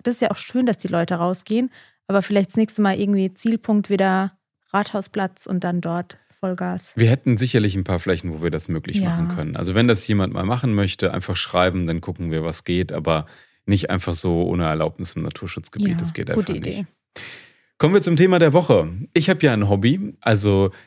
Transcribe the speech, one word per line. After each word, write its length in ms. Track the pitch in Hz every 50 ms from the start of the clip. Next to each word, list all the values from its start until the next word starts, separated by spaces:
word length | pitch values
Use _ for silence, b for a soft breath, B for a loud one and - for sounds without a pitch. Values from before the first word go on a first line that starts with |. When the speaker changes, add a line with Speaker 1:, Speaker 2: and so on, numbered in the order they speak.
Speaker 1:
das 120 | - 240 240
ist 60 | -
ja 80 | 240 -
auch 60 | 196 -
schön, 260 | - - - 254 247
dass 120 | 240 190 -
die 100 | - 185
Leute 280 | 170 170 170 - 180
rausgehen. 540 | 170 170 180 185 - - - 214 240 254 247 b b b b b b b
Aber 160 | - 196 202
vielleicht 280 | 185 - 208 202 190 -
das 60 | -
nächste 240 | 220 220 214 - -
Mal 180 | 208 196 190 202
irgendwie 360 | 208 202 202 196 190 185 185
Zielpunkt 560 | - - 226 233 - - - 208 208 196 -
wieder 420 | 202 190 190 190 190 190 190 190 - _ _ _ _ _ _ _
Rathausplatz 760 | - 202 208 - - 196 185 - - 208 190 185 - - -
und 160 | - 190 175 185
dann 160 | 175 175 175
dort 340 | 165 170 170 175 175 - - _ _ _ _ _
Vollgas. 540 | 196 185 180 175 180 180 180 185 - - -
Speaker 2:
Wir 140 | 113 117 110
hätten 260 | - - - 131 117
sicherlich 400 | 101 127 123 - 117 104 101 92
ein 80 | 98 90
paar 160 | - 92 85
Flächen, 320 | - 95 90 85 - 87
wo 100 | 80 78
wir 80 | 82 82
das 180 | 78 80 - -
möglich 280 | 82 78 - 180 196
Speaker 1:
Ja. 140 | 202 185 175
Speaker 2:
machen 180 | 170 170 165 175
können. 280 | 180 175 151 - -
Also 180 | - 87 92 92
wenn 120 | 110 120
das 200 | 120 110 98 - -
jemand 240 | 107 98 92 92
mal 120 | 90 92 92
machen 280 | 101 123 123 - 120 104
möchte, 380 | 101 101 92 - - 98 87
einfach 240 | - 92 - - 92
schreiben, 500 | - - - - 90 90 92 87 92 87
dann 140 | 82 82 82
gucken 300 | - 92 80 - 87 80
wir, 120 | 80 80
was 220 | 78 82 78 - -
geht. 280 | - 87 90 87 -
Aber 340 | - 82 78 82 80 78 76 b b b b b b b b
nicht 240 | 98 101 92 - -
einfach 240 | 95 90 - 87 82
so 300 | - - 90 85 85 87
ohne 200 | 90 87 87 82
Erlaubnis 480 | 80 78 80 80 78 - - 87 - -
im 80 | 82
Naturschutzgebiet, 680 | 80 76 - - - 87 - 90 - - - 208 202 190
Speaker 1:
Ja, 60 | 175
Speaker 2:
das 180 | 170 170 165 160
geht 140 | - - -
Speaker 1:
gute 200 | - 220 185 - 175
Speaker 2:
einfach 120 | 160 160
Speaker 1:
Idee. 120 | 180 202 202
Speaker 2:
nicht. 80 | 185 - _ _ _ _ - B B B B B B B B B B B B
Kommen 180 | B 151 160 196
wir 80 | 202
zum 140 | - 175 170
Thema 220 | 147 185 190 185 170
der 120 | 165 151
Woche. 360 | 135 180 170 - 117 90 78 82 85 98 143 -
Ich 180 | - 170 147 196
habe 140 | 185 - 156
ja 60 | 135
ein 160 | 117 107 101 101
Hobby, 460 | 101 98 104 120 160 190 208 - - _
also 500 | - 117 110 98 104 104 98 98 98 92 B B B